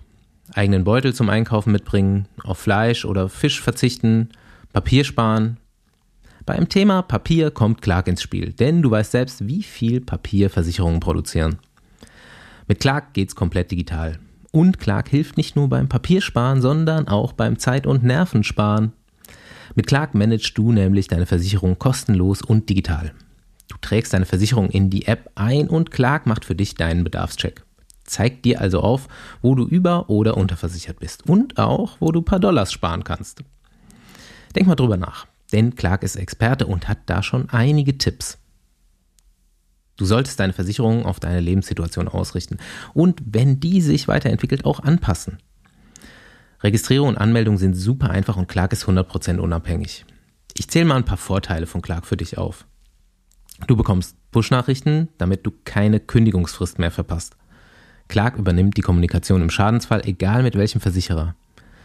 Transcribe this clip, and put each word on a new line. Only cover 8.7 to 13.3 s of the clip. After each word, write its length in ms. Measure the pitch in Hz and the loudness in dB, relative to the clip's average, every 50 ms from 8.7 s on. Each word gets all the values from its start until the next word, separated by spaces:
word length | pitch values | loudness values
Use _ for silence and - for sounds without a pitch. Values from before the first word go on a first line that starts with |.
| 170 170 151 | 4 4 4
du 80 | 120 | 4
weißt 200 | 110 107 107 - | 2 2 0 0
selbst, 360 | - 123 127 131 - - 101 | 0 -2 -2 -2 -6 -8 -6
wie 160 | 107 151 214 196 | -6 -4 -6 -6
viel 380 | - - - 113 113 123 127 | -8 -8 -4 -2 -2 -2 -2
Papier 500 | 123 - - - - - 101 98 98 95 | -4 -6 -10 -8 -6 -2 2 2 2 2
Versicherungen 480 | - 90 82 85 82 - 87 85 82 85 | 2 0 -2 -2 -2 0 0 0 0 0
produzieren. 580 | - 85 82 85 82 - - 85 80 82 87 - _ _ _ _ _ _ _ - - - - - - - - - - - - - - | 0 -2 -2 -2 -4 -4 -2 -2 0 -2 -2 -6 _ _ _ _ _ _ _ -20 -20 -20 -20 -20 -20 -20 -20 -20 -20 -20 -20 -10 -4
Mit 120 | - 101 - | -4 -2 0
Clark 340 | - 135 139 147 - - - | 0 0 0 0 -4 -4 -4
geht's 220 | 98 95 - | -4 -4 -4